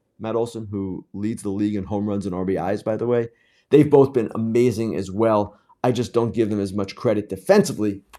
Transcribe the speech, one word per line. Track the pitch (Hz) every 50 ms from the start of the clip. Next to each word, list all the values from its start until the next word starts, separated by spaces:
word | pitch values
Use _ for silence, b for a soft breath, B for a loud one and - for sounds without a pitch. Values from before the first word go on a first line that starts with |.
| _ _ _ -
Matt | 101 110 110
Olson, | 113 117 113 - 113 110 101
who | 104 101 98 95 92 - - _ -
leads | 98 101 110 117 104 -
the | 104
league | 95 101 104 104 104
in | 101 98
home | 98 107 101 101 107
runs | 101 101 98
and | 101 90
R | 90 92
B | 92 95
Is, | 82 82 92 104 101 -
by | 113 110
the | 107 110
way. | 120 120 120 117 117 _ _ _ _ _ _ _ -
They've | - 147 147 147
both | 147 143 139 135 135
been | 127 110 - -
amazing | 110 113 113 110 120 123 123 107 110 113 110 80
as | 80 95 92 92
well. | 101 110 113 110 104 104 101 b b b b b b -
I | 127 120
just | 120 120 104 -
don't | 117 117 117 -
give | 110 113 101
them | 107 104
as | 98 98 92
much | 101 98 98 -
credit | - - 123 107 104 104 -
defensively | 98 92 - - 190 208 185 170 139 - 107 104 98 98 - _ -